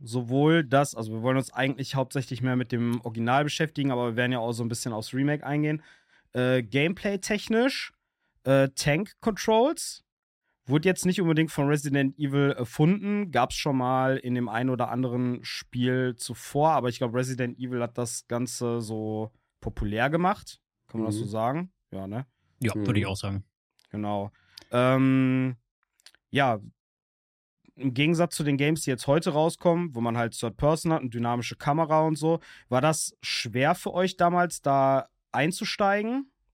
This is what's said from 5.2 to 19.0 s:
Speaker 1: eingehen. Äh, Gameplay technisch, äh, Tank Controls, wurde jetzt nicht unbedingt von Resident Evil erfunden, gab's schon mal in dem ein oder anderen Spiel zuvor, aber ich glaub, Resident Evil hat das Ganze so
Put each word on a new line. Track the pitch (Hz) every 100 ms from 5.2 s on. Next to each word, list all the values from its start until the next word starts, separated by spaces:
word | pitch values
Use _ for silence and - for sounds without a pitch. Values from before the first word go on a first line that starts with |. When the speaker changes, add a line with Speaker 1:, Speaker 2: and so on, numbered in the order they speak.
| 143 147
Speaker 1:
eingehen. | 135 147 151 151 - - _ _ _
Äh, | 123 127 127
Gameplay | 107 135 160 196 208 196
technisch, | - 208 - 220 262 - - - _ _ _ _
äh, | 131 135 135 -
Tank | 147 151 208 -
Controls, | 226 196 - 220 277 330 - - _ _ _ _ _ _ -
wurde | 147 185
jetzt | 180 185
nicht | 185
unbedingt | 165 160 160
von | - 143
Resident | 147 143 139 135 147
Evil | 139 139 139
erfunden, | 127 120 - 156 202 202 208 190
gab's | 120 127 -
schon | 156 135
mal | 127 131 131 135
in | 123 123
dem | 117
ein | 113 131
oder | 123 110
anderen | 120 127 123 123 123
Spiel | - - - 123 123 131 127 120
zuvor, | - 117 - 143 156
aber | 147 123
ich | 117
glaub, | 123 123
Resident | 127 127 123 123
Evil | 127 123
hat | 117 120
das | 120 - -
Ganze | 120 127 - 120 117
so | 110 110